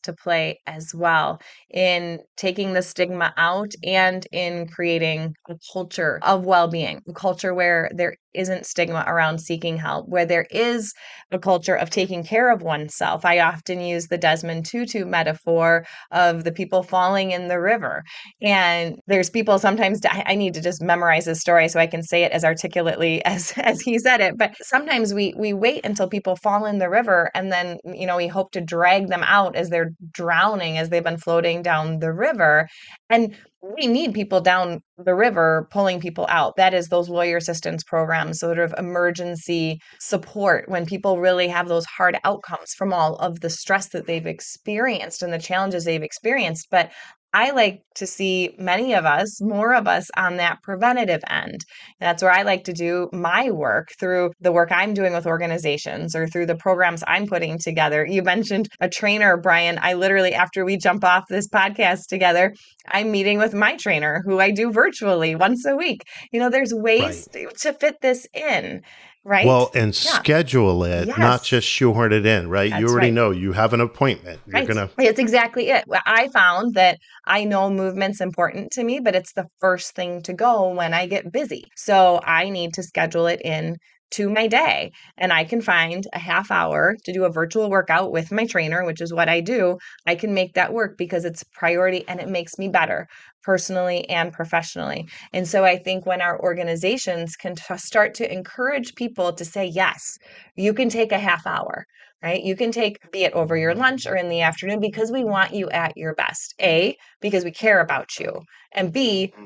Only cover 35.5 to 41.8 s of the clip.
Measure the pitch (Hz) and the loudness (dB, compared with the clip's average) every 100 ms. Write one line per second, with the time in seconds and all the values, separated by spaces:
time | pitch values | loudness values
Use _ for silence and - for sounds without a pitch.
35.5 | 160 160 202 196 180 175 165 - 170 139 | 2 -2 0 0 0 -6 -4 0 0 0
36.5 | - 185 185 170 175 175 175 175 170 165 | 2 4 2 2 0 0 0 0 0 -2
37.5 | 165 165 165 - 165 160 160 156 160 170 | -6 -6 -8 -4 -2 0 -2 -2 -4 -2
38.5 | 170 170 - 180 175 175 170 175 170 - | 0 -2 -4 -4 0 0 -2 -6 -8 -4
39.5 | 170 160 160 - - - 196 - 208 196 | -2 -2 -6 -12 -18 -6 -4 -4 -2 2
40.5 | 151 - 180 165 196 202 180 185 180 180 | 2 0 -6 -4 -2 0 2 2 2 0
41.5 | 175 175 170 | -2 0 -2